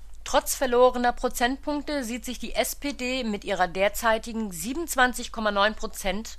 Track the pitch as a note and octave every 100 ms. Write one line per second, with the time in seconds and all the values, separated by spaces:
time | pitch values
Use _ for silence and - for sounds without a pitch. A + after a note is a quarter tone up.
0 | - - - C#4+ - - C4 A#3+ B3+ B3
1 | A#3+ A#3 B3 - B3 C4+ - D4 C#4 C#4+
2 | A3+ A#3+ B3+ A#3 A3 - B3 - C#4+ -
3 | B3 C4 A3+ G#3 - F#3+ F3+ F#3 G3+ -
4 | A3+ A3 A#3 A3+ G#3+ E3+ G3 C#4 E4 C4
5 | B3+ A#3+ A#3+ - G#3+ G3+ G#3 G#3+ G#3+ -
6 | G3 F#3+ A3+